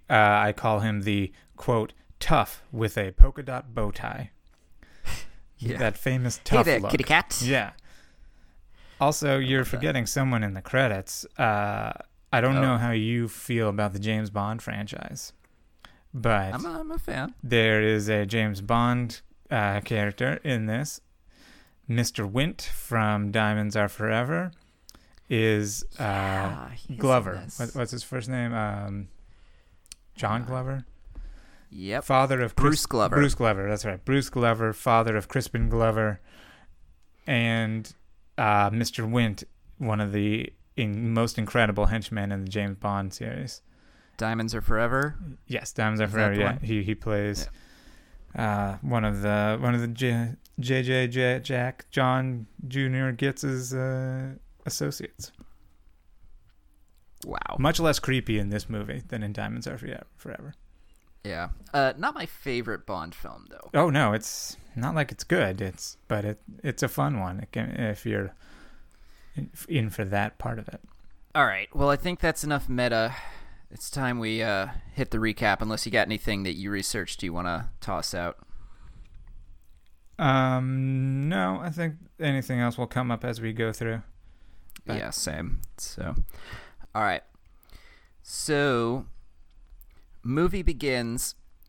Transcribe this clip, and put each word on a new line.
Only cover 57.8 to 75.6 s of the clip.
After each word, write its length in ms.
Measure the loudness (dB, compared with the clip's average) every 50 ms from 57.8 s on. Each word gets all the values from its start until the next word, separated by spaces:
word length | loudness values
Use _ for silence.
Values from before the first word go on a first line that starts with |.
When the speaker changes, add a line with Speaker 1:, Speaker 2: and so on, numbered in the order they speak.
| 4 4 2 2
Speaker 1:
creepy 380 | 2 0 0 0 0 0 0 0
in 80 | 0 0
this 180 | -2 -4 -4 -6
movie 340 | -6 -6 -6 -6 -8 -10 -8
than 160 | -8 -8 -6
in 100 | -6 -6
Diamonds 340 | -6 -6 -6 -6 -6 -8 -8 -8
Are 100 | -10 -10 -10 -10 -12 -12 -14 -20 -20
Forever. 380 | -18 -14 -14 -12 -12 -12 -14 -16 -18 -20 -20 -20 -20 -20 -20 -20 -20 _ _ -20 -14 -10
Speaker 2:
Yeah. 260 | -8 -8 -6 -6 -6 -8 -8 -8 -2 0
Uh, 180 | 2 2 2 0
not 180 | 0 -4 -4 -4
my 120 | -4 -10
favorite 600 | -10 -10 -10 -6 -4 -4 -2 -2 -4 -6 -6 -6
Bond 280 | -6 -6 -6 -6 -8 -10
film, 320 | -12 -12 -12 -12 -16 -18 -20
though. 200 | -18 -18 -8 -2
Speaker 1:
Oh, 160 | 2 2 4 4
no, 220 | 4 4 4 2 2
it's 420 | 0 -2 -6 -8 -8 -10 -12 -12 -16 -18 -12 -8
not 180 | -4 -4 -2 0
like 140 | 0 -2 -2
it's 120 | -4 -8 -2
good. 360 | 0 2 2 2 2 0 -2
It's, 360 | -4 -6 -6 -8 -12 -14 -14 _ _ -4
but 160 | -2 -2 -2
it, 160 | -4 -6 -6 -10 -20 -14 -8 -6
it's 180 | -6 -2 -2
a 60 | -2 -2
fun 300 | 0 0 0 0 0 -2
one, 180 | -4 -4 -6 -8
it 120 | -8 -8
can, 180 | -6 -6 -6 -4
if 340 | -4 -4 -2 -4 -4 -4 -4
you're 260 | -4 -2 -2 -4 -6 -8 -14 -20 -20 -20 -20 -20 -20 -20 -20 -20 -20 -20 -20 -20 -20 -20 -20 -18 -12 -10
in, 140 | -10 -10 -10 -12 -14 -8 -2
in 220 | 0 0 0 -2
for 140 | -2 -4 -4
that 340 | 0 0 0 0 -2 -4 -8
part 200 | -6 -6 -6 -6
of 100 | -10 -12
it. 120 | -14 -16 -18 -18 -20 -20 -20 -20 -20 -20 -12 -2 2
Speaker 2:
All 100 | 2 4
right. 220 | 4 2 -2 -4 -4 0
Well, 160 | 2 4 4
I 60 | 4
think 220 | 2 2 -2 -2 0
that's 220 | 0 0 0 0 0
enough 240 | 0 0 0 0 0
meta. 460 | 2 2 2 4 4 2 2 0 -2 -6 -10 -10 -12 -12 -14 -14 -16 -16 -18 -16
It's 200 | -14 -12 -10 -6
time 280 | -4 -2 -2 0 0 0
we, 240 | -2 -2 0 0
uh, 260 | 0 2 2 0 0 -2 -4 -8 -8 -6 -4
hit 160 | -4 -2 0
the 60 | 0 0
recap, 420 | 0 0 0 2 4 2 4 2